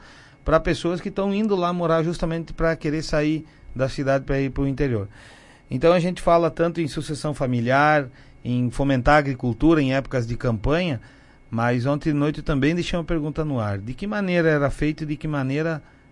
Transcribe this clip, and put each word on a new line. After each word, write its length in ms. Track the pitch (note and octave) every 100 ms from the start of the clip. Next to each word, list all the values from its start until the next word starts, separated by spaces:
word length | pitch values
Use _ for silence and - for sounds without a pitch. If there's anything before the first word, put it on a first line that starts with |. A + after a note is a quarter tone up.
| - - - -
pra 160 | - D#3
pessoas 400 | - D#3+ E3+ F3
que 100 | G3+
tão 220 | F#3+ G3
indo 240 | G3 A3 G3
lá 160 | F3
morar 300 | F3 E3+ E3
justamente 500 | D#3+ E3+ E3+ E3 D#3+
pra 240 | - D#3+ D#3+
querer 260 | D#3 D3+
sair 440 | D3+ D#3 D3+ D#3 D#3 - -
da 140 | - C3
cidade 380 | - C3+ C#3 C3
pra 120 | C#3
ir 120 | C3+
pro 180 | B2+ C#3
interior. 400 | C3+ C#3+ A2+ G2+ - - - - - -
Então 200 | B2+ E3
a 40 | F3+
gente 220 | E3+ F3
fala 300 | - E3+ E3
tanto 320 | - E3+ E3+
em 40 | D#3
sucessão 460 | - C3+ D3 D#3
familiar, 800 | C#3+ C3+ B2 A#2 C3+ D3+ D3+ C3 - - -
em 280 | A#2 B2 B2
fomentar 420 | - C#3 C3+ B2
a 40 | D3+
agricultura 600 | C#3 C3 B2+ A#2 D3+ E3
em 140 | C3+
épocas 320 | C3+ C3 C3+ A#2
de 100 | A#2+
campanha, 640 | B2+ A2+ A2 D#3 F3+ A#2+ - - - - -
mas 380 | A2+ A#2+ B2 B2
ontem 240 | C#3+ D#3+
de 80 | D3
noite 200 | D3 D3+
eu 60 |
também 300 | D3 D3 C#3
deixei 240 | F3 E3+ F3
uma 60 |
pergunta 400 | D#3+ E3 D3 D3
no 160 | D3+ C3+
ar. 180 | G#2 G2+
De 160 | G#2
que 100 | B2+
maneira 440 | G3+ G#3 F#3+ F3+ D#3+
era 200 | D3+ C#3
feito 360 | - D3+ D3+
e 20 | D#3
de 100 | D3
que 120 | D#3
maneira 520 | D3 C3 C#3 D#3+ D#3+ - - -